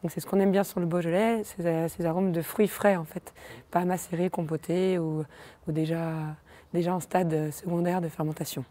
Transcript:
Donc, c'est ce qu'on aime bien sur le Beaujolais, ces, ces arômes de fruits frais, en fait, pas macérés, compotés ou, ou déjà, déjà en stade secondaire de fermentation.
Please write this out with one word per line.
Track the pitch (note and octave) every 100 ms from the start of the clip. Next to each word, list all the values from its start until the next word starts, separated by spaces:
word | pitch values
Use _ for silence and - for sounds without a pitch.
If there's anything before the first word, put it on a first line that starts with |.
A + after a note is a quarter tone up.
Donc, | E3
c'est | -
ce | -
qu'on | G3
aime | G3
bien | F#3+
sur | G3 -
le | F3
Beaujolais, | F3 E3+ F3 A3 A3+
ces, | G#3 - E3+ D#3+ E3
ces | -
arômes | E3+ E3 F#3+
de | E3+
fruits | D#3 - G#3
frais, | - G3+ F#3
en |
fait, | D#3+ F3+ - - - - -
pas | F3 F3+
macérés, | F#3 - E3 F#3
compotés | F3+ D#3+ D#3 - F3 F#3 F#3
ou, | D#3+ D#3 D#3 - - - -
ou |
déjà, | D#3 D#3 E3 E3 D#3+ D#3 D#3 - - -
déjà | E3+ F3
en | F3+
stade | - F#3 F3 D#3 D3+
secondaire | D3+ F3 E3+ F3 F#3
de | E3
fermentation. | - D#3 D#3 D3+ - B2+